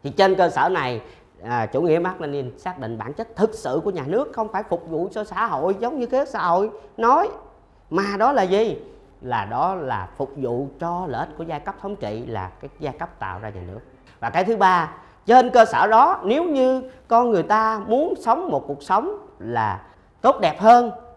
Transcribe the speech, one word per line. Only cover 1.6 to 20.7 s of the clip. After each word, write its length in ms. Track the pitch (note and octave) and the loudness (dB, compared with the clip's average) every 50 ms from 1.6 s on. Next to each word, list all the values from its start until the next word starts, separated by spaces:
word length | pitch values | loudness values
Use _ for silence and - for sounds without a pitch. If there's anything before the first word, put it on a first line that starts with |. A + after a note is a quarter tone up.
| A2+ | -2
chủ 160 | G#2+ - C3+ | -2 -2 -2
nghĩa 180 | E3+ E3+ D#3 E3+ | 2 2 2 2
Mác 220 | E3+ F#3 F#3 F3 | 0 -2 -6 -6
Lênin 380 | E3 C#3+ C#3+ C#3+ C3 B2 - - | -8 -6 -6 -6 -8 -8 -12 -12
xác 200 | - F#3 F3+ - | -12 -12 -10 -10
định 180 | B2 A2 A#2 | -10 -10 -8
bản 160 | A2 G#2 A#2+ D3 | -8 -10 -10 -10
chất 140 | - - - - | -10 -12 -12 -2
thực 180 | - G3+ G#3+ - | -2 -2 -2 -2
sự 280 | - - B2+ C3 D#3+ D#3+ | -8 -6 -4 -4 -2 -2
của 80 | G#3 | -4
nhà 120 | F#3 E3+ C3 | -6 -4 -6
nước 240 | C#3 F3+ A#3 D4 - - | -2 -2 -2 -2 -4 -4
không 140 | A#3 A3 G#3+ | -6 -6 -4
phải 120 | G#3+ G3 - | -6 -8 -4
phục 260 | - F3+ E3+ - E3 | -4 -6 -6 -6 -8
vụ 200 | E3 D#3 F3+ G3 | -6 -6 -6 -6
cho 120 | - A3 G#3 | -6 -10 -10
xã 220 | - F#3 F#3 A3+ | -8 -4 -4 -4
hội 300 | A3+ E3 C3 D3+ F3+ G3 G3 | -2 -2 -2 -2 -2 -2 -2
giống 200 | A#3 A#3+ D#4 C#4 | -4 -6 -4 -4
như 60 | A#3+ | -4
cái 200 | A#3 B3+ C4 C#4 | -2 -2 -2 -2
xã 220 | - - G#3 F3 | -2 -4 -4 0
hội 220 | F3 E3+ F#3 G3+ A3 - - - - _ | 2 2 2 0 -2 -6 -12 -20 -18 _
nói, 320 | - A3+ A#3 C4 D#4+ G4+ - - - - - - _ _ _ _ _ _ - | 0 2 4 4 4 2 -2 -4 -12 -20 -20 -20 _ _ _ _ _ _ -4
mà 280 | D#3 F3+ G3 G3+ G3+ F#3+ | -2 -2 -2 -2 0 2
đó 120 | A3 C4 | 2 2
là 120 | C#4+ B3 F#3+ | 4 2 2
gì? 380 | F#3 F#3 G#3 A3+ G#3+ D#3 - - - - - - - - _ | 2 2 2 2 0 -2 -8 -12 -20 -20 -20 -20 -20 -20 _
Là 240 | - B2+ B2 A2 G2+ | -8 -4 -4 -4 -4
đó 300 | G2+ A2 B2 D#3 F3+ F#3+ | -4 -2 -2 -2 -2 -2
là 340 | F#3 D3+ B2+ A#2+ G2+ F2 - - | -4 -4 -4 -4 -6 -6 -10 -8
phục 140 | - C#3 C3 - | -8 -8 -8 -6
vụ 320 | D3 C3 A#2 A#2+ A#2+ C#3 C3+ - - | -6 -4 -4 -4 -4 -6 -8 -8 -8
cho 260 | E3+ E3+ F3 F3 F#3 | -8 -6 -6 -6 -6
lợi 180 | D#3+ B2 A2+ D#3+ | -6 -6 -6 -8
ích 120 | - - | -8 -10
của 60 | - E3 | -12 -10
giai 160 | E3 D#3+ D3 | -8 -10 -8
cấp 160 | - - G3 - | -8 -10 -12 -10
thống 140 | - G3+ G#3 | -10 -10 -10
trị, 300 | G3 - G#2 G#2+ A2+ B2 | -8 -8 -8 -8 -8 -8
là 260 | C3 A#2 G2+ F#2 F2+ - - | -8 -8 -8 -8 -10 -12 -16
cái 80 | - C#3 - - | -20 -20 -14 -10
giai 140 | D#3 C#3 B2+ | -10 -10 -8
cấp 160 | - E3+ E3+ - - | -8 -12 -12 -10 -12
tạo 200 | - F#2+ F#2 F#2 | -10 -10 -10 -10
ra 100 | A2 G#2+ | -12 -12
nhà 120 | G#2 F#2 F2+ | -12 -12 -14
nước. 120 | F2 F#2+ A2+ - - - _ _ - - _ | -14 -14 -16 -18 -20 -20 _ _ -20 -14 _
Và 100 | A2+ A#2 | -8 -2
cái 140 | - D#3+ F#3 | -2 0 0
thứ 140 | G3 A3+ | 0 2
ba, 360 | G3+ G3+ F#3 F#3 F3 D#3+ D#3 - - - - _ _ _ | 2 4 4 4 2 0 -2 -8 -18 -20 -20 _ _ _
trên 240 | - A#3 B3+ B3+ B3 | 6 8 8 8 8
cơ 160 | - B3+ A3 | 6 6 6
sở 220 | A3 - - F3+ | 6 4 2 2
đó, 340 | G#3 A3 A3+ C4+ E4+ F#4+ - - | 6 6 6 6 6 4 0 0
nếu 200 | G3 A#3+ D4+ F4 | 0 0 0 0
như 480 | F4+ D4 C4+ B3+ C4 C4 C4 B3+ B3+ - - _ | 0 2 2 2 2 2 0 -4 -10 -18 -20 _
con 240 | - A#3 A#3 B3 A#3+ | 2 2 4 4 4
người 120 | A3 F3 D#3+ | 2 2 2
ta 380 | - G#3 A3 A3 A3 A3 G#3+ G3 | 2 2 2 2 0 -2 -4 -2
muốn 260 | G3+ A3+ C4 D#4 F#4 G4+ - | 0 2 2 2 0 -2 -4
sống 280 | - A#3 A#3 D#4 F#4+ - | 0 0 0 0 0 -2
một 120 | D#3 C3+ - | -4 -4 -4
cuộc 160 | - D3 C#3+ - | -6 -10 -10 -2
sống 440 | - F#3+ G#3 C4+ F#4 G#4 G#4 - - - _ | 0 0 0 0 -2 -8 -10 -14 -20 -20 _
là 420 | - A2+ A#2+ A#2 A3 G#2 F#3+ - - - - _ _ _ _ _ | -10 -4 -2 0 0 0 -2 -4 -10 -20 -20 _ _ _ _ _
tốt 180 | - B3 C#4 C#4 | 2 2 2 2
đẹp 180 | G3 D#3+ D3+ - | 0 -2 -2 4
hơn 320 | F#3+ A3 | 8 8